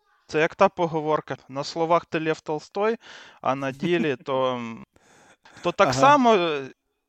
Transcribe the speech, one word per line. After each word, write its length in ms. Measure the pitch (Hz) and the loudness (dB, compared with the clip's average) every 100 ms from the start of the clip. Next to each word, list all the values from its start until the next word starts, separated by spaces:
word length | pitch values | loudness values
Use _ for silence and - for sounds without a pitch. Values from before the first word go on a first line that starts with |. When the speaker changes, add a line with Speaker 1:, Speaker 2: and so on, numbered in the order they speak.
| _ _ - | _ _ -6
Speaker 1:
це 140 | 156 | -2
як 140 | 160 | 0
та 140 | - 139 | 2 2
поговорка: 680 | - 170 156 151 151 - 135 - | 2 -4 -2 -2 -2 -4 -12 -12
На 160 | 135 | -12
словах 400 | 143 170 160 170 | -8 -4 0 0
ти 160 | - 165 | -2 -4
Лев 200 | 160 156 | -4 -6
Толстой, 560 | - 151 - 202 214 233 - - - - | -6 -10 -8 -4 -2 -4 -10 -20 -20 -8
а 140 | - | -4
на 180 | 135 135 | -4 -6
ділі 440 | 135 170 175 156 127 | -4 -2 0 0 -4
то, 360 | - 131 131 123 117 113 - _ _ | -4 -2 -2 -2 -8 -12 -18 _ _
Speaker 2:
<laughs> 520 | _ _ _ _ - | _ _ _ _ -8
Speaker 1:
то 100 | 175 | -4
так 160 | - 196 | 0 2
Speaker 2:
Ага. 120 | 131 | 4
Speaker 1:
само, 580 | 277 294 240 214 170 147 135 - _ _ | 6 6 6 4 2 -4 -8 -16 _ _